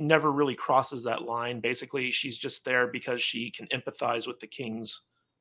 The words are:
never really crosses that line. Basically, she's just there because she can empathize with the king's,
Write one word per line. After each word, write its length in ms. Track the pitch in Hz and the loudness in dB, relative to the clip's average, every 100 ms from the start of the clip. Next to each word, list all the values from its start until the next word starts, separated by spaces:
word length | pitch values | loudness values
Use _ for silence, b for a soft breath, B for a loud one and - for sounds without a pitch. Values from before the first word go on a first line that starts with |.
never 300 | 151 160 151 | 6 6 6
really 240 | 143 143 123 | 4 2 0
crosses 480 | - 131 127 127 | 4 4 4 -2
that 180 | 117 110 | -2 -2
line. 360 | 117 117 120 123 | -2 -4 -4 -2
Basically, 500 | 117 123 127 143 127 | -2 -2 -4 -2 0
she's 260 | 117 139 117 | 0 -2 -4
just 280 | 135 - - | -6 -4 0
there 220 | 127 123 | 2 2
because 340 | 123 - 123 | 0 -4 -2
she 300 | - 113 120 | -2 -2 -6
can 160 | - 120 | -8 -6
empathize 580 | 135 135 - 123 117 117 | -4 -4 -2 0 0 -2
with 120 | 120 | -8
the 80 | 110 | -12
king's, 540 | - 120 113 110 - _ _ _ _ | -10 -6 -6 -6 -8 _ _ _ _